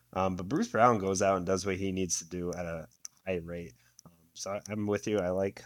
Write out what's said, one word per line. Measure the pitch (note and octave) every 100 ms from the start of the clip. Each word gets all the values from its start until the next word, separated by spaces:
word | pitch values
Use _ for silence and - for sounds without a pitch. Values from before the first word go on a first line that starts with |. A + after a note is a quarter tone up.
| _
Um, | - F#2+ F#2
but | F#2
Bruce | D3 A#3
Brown | A2 A#2+ A2+
goes | F#2+ F#2+
out | G2 F#2+
and | F2
does | F#2+
what | G2 F2+
he | G2
needs | F#2+ F#2 -
to | E2+
do | F2+ F2
at | E2+ F2
a | E2 D#2 _ - - -
high | F#2
rate. | E2 F2 E2+ - _ _
Um, | - - E2
so | - F#2+
I, | G2+ -
I'm | G#2+ G#2
with | G2+ -
you. | G#2+
I | F2+
like | F#2 G2 -